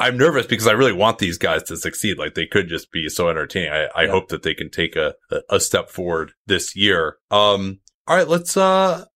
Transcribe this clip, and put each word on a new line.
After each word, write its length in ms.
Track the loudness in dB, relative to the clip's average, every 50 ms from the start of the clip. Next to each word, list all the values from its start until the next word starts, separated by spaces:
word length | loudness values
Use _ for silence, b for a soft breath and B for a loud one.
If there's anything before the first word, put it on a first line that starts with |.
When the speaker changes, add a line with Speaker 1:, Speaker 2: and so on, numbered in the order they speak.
Speaker 1:
I'm 160 | 0 0 2 4
nervous 280 | 4 4 4 2 0
because 200 | 0 -2 2 2 2
I 40 | 4
really 200 | 6 4 2 4
want 260 | 4 2 2 2 2
these 200 | -2 -4 -2 -2
guys 240 | 0 0 0 0 -2
to 120 | -6 -10
succeed. 420 | -8 -8 -8 -6 -4 -4 -4 -2 -2
Like, 160 | -6 -6 -4
they 120 | -6 -6
could 220 | 0 0 0 0 0
just 240 | -4 -8 -8 -8 -8
be 160 | -6 -6 -6
so 200 | -4 -2 0 0
entertaining. 440 | 0 -2 -4 -4 -4 -6 -4 -2 -2
I, 140 | -2 -4 -2 0
I 80 | 0 0
Speaker 2:
Yeah. 60 | 2
Speaker 1:
hope 180 | 2 0 -2 -2
that 140 | -8 -6 -4
they 120 | -6 -6
can 160 | -6 -8 -8
take 240 | -4 -4 -4 -4 -2
a, 180 | -2 -4 -4 -4 -8 _ _
a, 100 | -8 -8 -4 -2
a 100 | 0 0
step 280 | 0 0 -2 -4 -4 -6
forward 420 | -10 -8 -6 -4 -4 -4 -4 -8 -12 _ _
this 300 | -2 -2 -2 -2 -6 -2
year. 240 | 0 2 2 4 2 0 -2 -4 _ _ _
Um, 500 | 2 2 4 4 2 0 -2 -6 -10 -12 _ _ _ _ _
all 100 | 0 2
right, 120 | 2 2 2
let's, 280 | 0 0 0 -2 0 2
uh, 460 | 2 4 4 2 2 0 0 -4 -8 -16 _